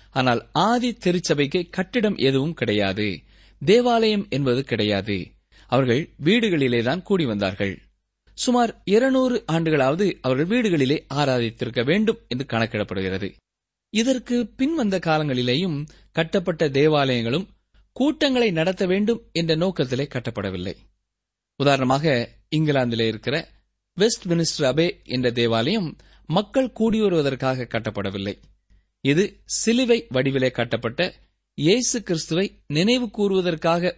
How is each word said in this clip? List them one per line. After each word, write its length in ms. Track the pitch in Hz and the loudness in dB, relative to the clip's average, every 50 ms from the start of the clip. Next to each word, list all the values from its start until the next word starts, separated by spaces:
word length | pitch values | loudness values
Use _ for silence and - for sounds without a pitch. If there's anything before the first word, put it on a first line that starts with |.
| - - | -20 -6
ஆனால் 300 | - 135 127 127 117 117 - - - 151 | -4 0 2 2 0 0 -2 -2 -2 0
ஆதி 300 | 185 220 240 247 247 240 | 2 2 2 0 -2 -4
திருச்சபைக்கு 680 | 220 - - 180 175 185 - - 151 143 143 139 185 185 175 - | -6 -2 -2 -2 -2 0 0 0 0 0 0 0 -2 -4 -4 -4
கட்டிடம் 460 | - 185 190 - - 247 208 208 - | -6 -6 -6 -4 -2 -2 0 0 0
எதுவும் 380 | - 123 135 135 131 139 170 160 | 0 2 2 2 2 0 -2 -4
கிடையாது, 540 | - 120 101 104 104 98 95 92 107 107 101 87 78 - _ - - - - _ _ | -4 -2 0 2 2 0 0 0 -2 -2 -4 -4 -8 -12 _ -20 -20 -20 -20 _ _
தேவாலயம் 640 | 139 160 208 240 240 247 233 226 220 214 214 202 - - | 2 4 4 4 4 4 2 2 2 2 0 -2 -2 -4
என்பது 320 | - 139 139 127 120 131 135 | -4 -2 0 0 0 0 -2
கிடையாது. 540 | - 156 110 104 104 101 98 98 107 101 90 - - - _ _ _ _ - - - | -2 -2 0 0 0 0 0 -2 -4 -4 -6 -6 -10 -16 _ _ _ _ -20 -4 0
அவர்கள் 320 | 123 131 131 123 113 143 170 - - - 139 | 2 2 4 2 2 0 -2 -6 -10 -2 0
வீடுகளிலேதான் 800 | 165 220 240 226 208 170 147 135 123 120 120 110 123 156 185 | 2 2 2 2 2 2 2 2 2 2 2 0 0 -2 -4
கூடி 240 | - - 202 180 151 | -2 -2 0 0 0
வந்தார்கள். 500 | 117 107 101 101 92 95 - 101 98 90 - - _ _ _ _ _ _ _ _ _ _ | -2 -2 -2 -2 -2 -2 -4 -4 -6 -6 -8 -16 _ _ _ _ _ _ _ _ _ _
சுமார் 360 | - - 254 240 247 233 214 - - _ | -4 -2 0 2 2 2 0 -2 -8 _
இருநூறு 540 | 180 202 220 254 269 262 262 262 254 247 - - | 2 2 4 4 4 2 2 2 0 0 -2 -2
ஆண்டுகளாவது 600 | - 160 165 165 160 156 143 127 135 156 180 208 175 - - | -2 -2 0 2 2 2 2 2 2 2 2 0 -2 -2 -2
அவர்கள் 280 | - 127 131 131 160 180 | -2 -2 0 0 0 0
வீடுகளிலே 480 | 233 254 220 202 175 147 131 127 151 - - - 135 | 0 0 2 2 2 2 2 2 0 -2 -4 -6 -4
ஆராதித்திருக்க 720 | 147 147 135 127 123 117 110 113 - 120 117 113 123 117 | -2 0 0 0 0 -2 -2 -4 -6 -8 -4 -2 -2 0
வேண்டும் 340 | 139 175 214 220 220 226 - - | 2 2 2 2 0 -2 -4 -8
என்று 180 | _ 123 127 135 | _ -8 -8 -6
கணக்கிடப்படுகிறது. 840 | - 117 113 113 113 - 107 101 - 95 98 95 92 95 95 104 90 - _ _ _ _ _ _ _ _ _ _ _ - | -4 -2 -2 -2 0 -2 -4 -4 -4 -4 -4 -2 -2 -4 -4 -6 -8 -10 _ _ _ _ _ _ _ _ _ _ _ -2
இதற்கு 420 | 214 226 269 254 247 - - 247 240 240 - - | 0 0 0 0 -2 -2 -2 -2 -2 -2 -4 -4
பின்வந்த 400 | - 262 302 339 320 220 202 190 175 | -2 -2 -2 0 0 0 0 -2 0
காலங்களிலேயும் 800 | - 165 156 156 151 147 127 123 123 123 123 156 190 180 147 143 151 - - - _ _ | 0 0 0 0 0 0 0 0 0 0 0 0 -2 -2 -4 -6 -8 -10 -14 -20 _ _
கட்டப்பட்ட 520 | _ 160 165 165 - 196 175 190 165 - 165 143 | _ -4 -2 0 -2 -2 0 -2 -2 0 -2 0
தேவாலயங்களும் 800 | 135 165 151 156 151 143 139 135 123 120 113 113 131 175 - - _ _ _ _ _ _ _ _ _ | 2 4 4 4 4 4 2 2 0 0 0 -2 -2 -4 -4 -8 _ _ _ _ _ _ _ _ _
கூட்டங்களை 540 | - 262 302 302 - 302 277 254 247 233 214 | 0 0 0 0 0 0 0 2 2 2 2
நடத்த 320 | 165 160 160 185 185 - 196 | 2 2 0 0 0 0 0
வேண்டும் 360 | 180 185 202 208 226 233 226 - _ | 0 2 2 2 0 0 -2 -6 _
என்ற 200 | - 165 170 160 160 | -4 -2 0 0 0
நோக்கத்திலே 500 | 160 175 190 - - 139 127 127 127 143 | 0 0 0 0 -2 -2 -2 -2 -4 -4
கட்டப்படவில்லை. 720 | - - 123 - 123 - 104 98 98 92 90 90 98 - - - _ _ _ _ _ _ _ _ _ _ _ _ _ _ - | -4 -6 -8 -8 -6 -6 -6 -6 -4 -6 -6 -6 -8 -8 -10 -18 _ _ _ _ _ _ _ _ _ _ _ _ _ _ 0
உதாரணமாக, 460 | 135 143 139 135 131 127 135 143 160 160 131 120 117 - - _ _ _ | 2 2 2 2 2 0 0 2 2 0 0 0 -2 -6 -12 _ _ _
இங்கிலாந்திலே 560 | 156 156 160 151 139 135 123 120 113 113 113 | -2 0 0 2 2 2 0 0 0 0 0
இருக்கிற 280 | 113 107 104 - 123 135 165 - - _ _ _ _ _ _ _ _ _ | 0 -2 -4 -4 -4 -4 -4 -6 -10 _ _ _ _ _ _ _ _ _
வெஸ்ட்மினிஸ்டர் 720 | 170 202 240 233 - - 175 170 170 160 - - - 147 | 0 0 0 0 -2 -2 -2 0 0 0 -2 -2 0 0
அபே 180 | 127 135 156 170 175 - - _ | 0 2 2 0 0 -2 -6 _
என்ற 240 | - 123 131 123 120 | -6 -4 -2 0 0
தேவாலயம் 560 | 117 120 117 113 113 113 117 156 214 226 175 139 - - _ _ - _ _ - | 0 0 0 2 2 0 0 0 -2 -2 -4 -6 -8 -14 _ _ -20 _ _ -2
மக்கள் 400 | 156 196 202 - - 269 262 - | -2 -2 -2 0 0 0 0 0
கூடி 280 | - - 220 226 208 220 | 0 0 0 2 2 2
வருவதற்காக 640 | 214 196 175 160 139 139 135 120 139 131 131 127 120 | 2 2 2 2 2 0 -2 -2 -2 -2 -2 -2 -4
கட்டப்படவில்லை. 680 | - - 113 107 107 98 101 98 98 98 98 98 101 92 - - - _ _ _ _ _ _ _ _ _ _ - | -6 -6 -6 -4 -4 -6 -6 -6 -6 -6 -6 -6 -6 -8 -10 -16 -20 _ _ _ _ _ _ _ _ _ _ 0
இது 200 | 135 143 170 208 - - - _ - - | 2 2 2 0 0 -4 -12 _ -10 -8
சிலுவை 440 | - - 220 233 247 262 233 233 233 233 - | -2 0 0 2 2 2 2 2 0 0 -2
வடிவிலே 400 | 127 131 135 135 135 131 127 127 | -2 -2 0 0 0 0 0 0
கட்டப்பட்ட 500 | - 123 117 117 117 110 - 113 127 - 180 180 - - _ _ _ _ _ _ _ | 0 -2 -2 -2 -4 -4 -4 -4 -2 -2 -4 -4 -6 -12 _ _ _ _ _ _ _
இயேசு 400 | - 143 165 214 254 233 - - 226 196 | -2 2 2 2 2 0 -2 -4 -4 -4
கிறிஸ்துவை 420 | - 170 156 - - 160 175 202 - - _ _ | -4 -4 -4 -4 -4 -2 -2 -2 -4 -6 _ _
நினைவு 400 | - 143 156 185 226 247 254 247 | -4 -2 0 2 2 2 2 0
கூறுவதற்காக 840 | 202 - 214 202 202 190 190 175 180 165 151 - 165 170 175 180 180 - | -4 -4 -2 -2 0 0 0 0 0 -2 0 0 0 0 2 0 -2 -4